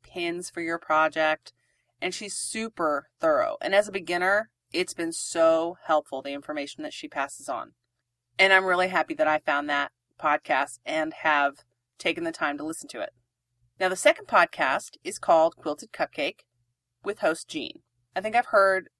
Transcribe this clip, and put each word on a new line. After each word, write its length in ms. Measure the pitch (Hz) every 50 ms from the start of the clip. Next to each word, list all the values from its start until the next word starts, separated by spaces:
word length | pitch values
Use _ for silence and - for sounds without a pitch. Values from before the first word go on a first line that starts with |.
pins 480 | _ - - 175 170 170 170 175 175 -
for 120 | - 175
your 180 | 170 165 170 170
project. 760 | - - 156 156 156 156 - 160 156 156 156 - _ - - _ _ _ _ _ _ _ _ -
And 140 | - 185 180
she's 180 | - 214 196 -
super 760 | - - - - 226 226 226 - - 170 151 147 139 - _ _ _
thorough. 380 | - 160 151 131 - - - -
And 140 | - - 196
as 120 | 202 208 208
a 40 |
beginner, 580 | 190 196 170 170 180 175 180 190 202 208 226 - _ _ _ _
it's 240 | - - - - -
been 160 | - 170 165
so 640 | 165 - - - - 170 165 165 165 165 165 170 - - -
helpful, 380 | - 160 151 - - 135 135 135
the 100 | 139 139
information 480 | 143 143 - 151 147 143 143 - -
that 120 | 151 147 -
she 140 | - - 147
passes 400 | - 147 139 139 - - 135 -
on. 260 | 131 110 - - _ _ _ _ _ _ _ _ _ _ _ _ _ -
And 120 | 190 196
I'm 140 | 190 190 190
really 220 | 190 180 180 185 185
happy 260 | 185 170 156 - 156
that 140 | 147 156 156
I 100 | 156 151
found 320 | - 156 143 143 147 147
that 220 | 143 143 143 - _ _ _ _ _ -
podcast 600 | - 151 147 143 - - 147 131 143 - - - -
and 300 | - 160 156 156 160 -
have 440 | - - 160 151 143 143 143 139 - - _ _ _ _ _ _ -
taken 240 | - 180 165 165 170
the 80 | 165
time 260 | 160 - 165 147 143 143
to 80 | 151
listen 240 | 156 165 - - -
to 120 | - 117
it. 100 | - - - _ _ _ _ _ _ _ _ _ _ _ _ -
Now, 80 | 190 185
the 80 | 190
second 300 | - - - - - 427
podcast 720 | - 233 190 170 - - - 151 131 139 180 - - - - -
is 160 | 339 427 -
called 380 | - - 170 160 - - - _
Quilted 340 | - 156 147 - - -
Cupcake 480 | - - 160 - - - 143 156 - _ _ _ _ _ _ _ _ _ _ _ _ _ -
with 160 | 196 208 -
host 280 | - 156 165 - - -
Jean. 340 | - 156 123 - - - _ _ _ _ _ _ -
I 60 | 190
think 140 | 190 220 220
I've 120 | 240 - -
heard 420 | - 202 196 190 190 185 165 - _